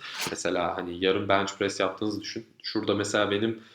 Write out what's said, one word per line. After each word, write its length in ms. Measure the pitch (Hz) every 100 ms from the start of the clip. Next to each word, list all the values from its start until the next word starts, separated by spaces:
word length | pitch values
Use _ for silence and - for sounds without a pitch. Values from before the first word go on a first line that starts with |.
| - - -
Mesela 460 | - 85 90 87 92
hani 280 | 87 87
yarım 240 | 95 98 98
bench 240 | 98 98 -
press 220 | 101 -
yaptığınızı 400 | 95 - 107 104
düşün. 260 | 107 113 - _
Şurada 320 | - 110 107
mesela 360 | 101 101 104 101
benim, 300 | 101 113 113 -